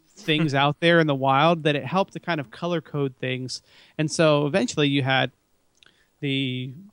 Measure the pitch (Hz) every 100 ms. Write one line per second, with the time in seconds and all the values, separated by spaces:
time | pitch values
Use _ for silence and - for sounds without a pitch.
0 | _ - - 151 160 139 143 147 170 170
1 | 156 139 135 135 160 170 151 143 131 185
2 | 196 190 - 165 135 - 175 175 - 147
3 | 139 131 127 127 127 - - _ _ -
4 | 156 - 160 147 147 175 247 - 147 139
5 | 135 131 131 - _ _ _ _ _ _
6 | _ _ 143 135 135 127 127 131 196